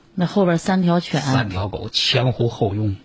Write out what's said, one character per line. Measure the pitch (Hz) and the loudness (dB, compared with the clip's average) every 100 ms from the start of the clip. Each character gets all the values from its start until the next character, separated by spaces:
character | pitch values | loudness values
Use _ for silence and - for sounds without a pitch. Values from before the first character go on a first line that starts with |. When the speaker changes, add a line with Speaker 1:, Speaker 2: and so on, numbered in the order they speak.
| _ | _
Speaker 1:
那 | 185 170 | -4 0
后 | 208 180 | 2 2
边 | 165 | 2
三 | - 185 | 0 2
条 | 175 175 | 4 2
犬， | - 147 | 0 -2
Speaker 2:
三 | 143 131 107 | 0 0 0
条 | 92 101 | -4 -4
狗 | - 107 | -6 -6
前 | - - 127 127 | -2 0 2 2
呼 | - 117 | 0 -2
后 | - 104 104 | 0 -2 0
拥 | 107 95 | -2 -4